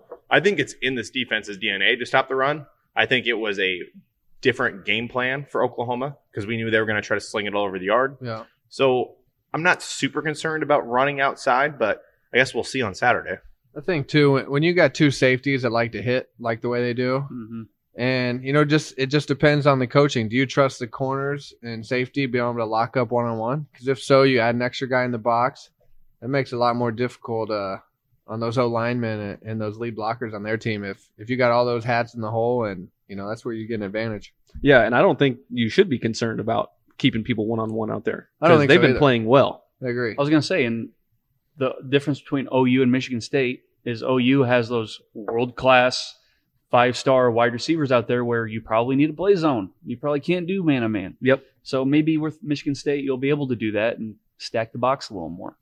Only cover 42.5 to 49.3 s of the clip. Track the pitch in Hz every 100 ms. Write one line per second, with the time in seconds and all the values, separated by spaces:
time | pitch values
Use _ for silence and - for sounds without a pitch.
42.5 | 131 127 127 127 127 127 120 - 139 127
43.5 | 127 _ _ 120 113 123 131 123 139 120
44.5 | 123 113 120 110 - _ 117 104 117 123
45.5 | - 131 127 127 - - - _ _ _
46.5 | _ - 123 123 120 - 131 123 113 120
47.5 | 117 - 165 135 123 110 123 120 117 110
48.5 | 110 - 110 120 135 151 151 190